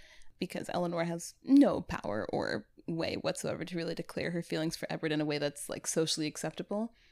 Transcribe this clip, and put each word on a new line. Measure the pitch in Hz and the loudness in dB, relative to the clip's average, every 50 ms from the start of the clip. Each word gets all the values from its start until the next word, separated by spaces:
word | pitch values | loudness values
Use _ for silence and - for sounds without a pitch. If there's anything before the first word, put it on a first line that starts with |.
| - - - - - - - - | -18 -20 -18 -16 -16 -14 -6 -6
because | 185 - - - - - - | -6 -4 -4 -6 -6 -2 -2
Eleanor | 175 175 170 175 165 165 | 0 0 0 0 0 0
has | 170 170 170 - - - _ - | -2 -2 -6 -6 -10 -14 _ 4
no | - 277 285 262 190 - - | 8 10 10 10 10 6 2
power | - - - - - - 101 107 - - | -2 -4 -6 -4 -4 -2 -2 -2 -2 0
or | - - - - - 214 - _ - - - | 0 0 0 0 -2 -2 -4 _ -20 -12 -6
way | - 165 165 - - - | -4 -2 -2 0 -2 -2
whatsoever | - - - 175 - - - - - 165 | -2 -2 -2 -2 0 -2 -2 -2 -2 -4
to | 175 180 | -4 -4
really | 170 165 170 165 | -4 -4 -4 -4
declare | 170 160 - - - - 170 | -6 -6 -6 -4 -4 -2 -2
her | 175 170 | -2 -2
feelings | 170 - 165 160 160 160 - | -4 -2 -2 0 0 0 -2
for | - - - | -4 -6 -6
Edward | - 160 - 160 | -4 -2 -2 0
in | 151 151 | 0 0
a | 151 | 0
way | 151 147 | 0 0
that's, | 143 147 143 - - - | 0 0 -2 -4 -6 -8
like, | - - - - | -8 -8 -6 -4
socially | - - - 160 151 - 165 151 | 0 2 2 2 2 2 0 -2
acceptable, | 151 - - - 160 - - 190 - 202 208 226 233 - - - - | -4 -4 -4 -6 -6 -6 -6 -6 -4 -2 -4 -4 -4 -8 -14 -20 -20